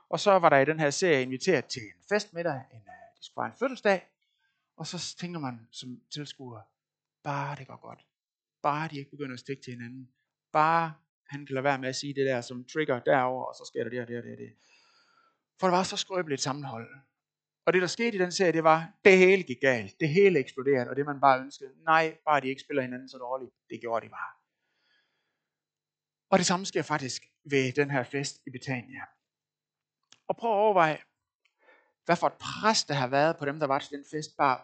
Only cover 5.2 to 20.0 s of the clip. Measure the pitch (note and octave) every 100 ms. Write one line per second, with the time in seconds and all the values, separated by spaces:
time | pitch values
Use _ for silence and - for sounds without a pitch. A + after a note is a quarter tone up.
5.2 | F3 F3 C3+ A#2+ A2+ - B2+ A#2+ _ -
6.2 | C#3+ - B2+ A#2 - _ _ _ _ _
7.2 | D3 C#3+ C#3+ C#3+ C3 A#2+ - A#2 _ _
8.2 | _ _ _ _ D3+ D3 D#3+ D3 C#3 C#3
9.2 | C#3 B2 - C3+ - B2 A#2+ C3 B2+ _
10.2 | _ _ _ D#3 D#3 E3 E3 D#3 _ _
11.2 | - C#3+ C#3+ C3+ C#3 C3+ C3 C3 C#3+ C#3
12.2 | C3+ B2+ A#2+ B2 B2 D#3 D3+ B2 D3 D3
13.2 | B2+ B2+ A#2+ A#2 - C3+ A#2 B2 A#2+ A#2+
14.2 | A#2 A#2 A#2 A2+ _ _ _ _ _ _
15.2 | _ _ _ _ F#3 F3 F#3+ G3+ - F#3+
16.2 | D#3+ C3+ D3 C#3 C#3 A2+ A2+ - _ _
17.2 | _ _ _ _ - F3 F3+ - A#3 G#3
18.2 | F3+ E3 F#3 D#3+ D#3+ D#3+ E3 _ G#3 F#3+
19.2 | F#3 G3 E3+ B2 C3+ B2 G2 -